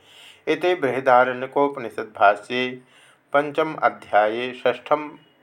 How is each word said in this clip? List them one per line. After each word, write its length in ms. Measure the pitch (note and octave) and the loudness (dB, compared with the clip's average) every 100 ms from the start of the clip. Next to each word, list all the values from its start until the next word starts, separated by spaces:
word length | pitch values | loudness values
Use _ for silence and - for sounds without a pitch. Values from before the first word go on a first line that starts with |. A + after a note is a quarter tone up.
| _ - - - - | _ -20 -20 -10 -4
इति 260 | D#3 F3 | -2 0
बृहदारण्यकोपनिषद 1300 | F3+ C3+ B2 C3 B2 B2+ B2 C3 C#3+ C#3+ C#3 A2+ - | 0 -2 0 4 4 4 0 -4 -2 -2 -2 -10 -10
भाष्ये 800 | A2+ - G2+ G#2 - B2 B2+ B2+ - _ _ _ _ | -10 2 4 4 -2 -4 -4 -8 -18 _ _ _ _
पंचम 420 | C#3+ D3 D3 D#3 | -2 0 -2 -4
अध्याये 800 | D3+ A#2 G#2+ - G#2 G#2+ A2+ B2+ | -2 -2 -2 0 2 2 0 -6
षष्ठम 680 | B2 B2+ - - D3+ D3+ D#3 _ _ | -4 -4 -4 -2 -4 -4 -18 _ _